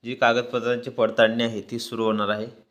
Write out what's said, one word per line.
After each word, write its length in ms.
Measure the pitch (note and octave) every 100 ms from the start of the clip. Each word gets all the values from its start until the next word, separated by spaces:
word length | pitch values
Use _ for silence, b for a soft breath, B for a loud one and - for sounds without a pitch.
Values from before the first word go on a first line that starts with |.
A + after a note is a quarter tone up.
| A#2
जी 100 | B2+
कागदपत्रांची 720 | A#2+ A#2 A#2+ B2 A#2 A#2+ B2+
पडताळणी 540 | A#2+ A2 A2 A2 A#2
आहे 180 | A#2 G#2+
ती 180 | - A#2+
सुरू 260 | - A#2 A2
होणार 240 | A2 G2+
आहे. 160 | G#2 A2+ - _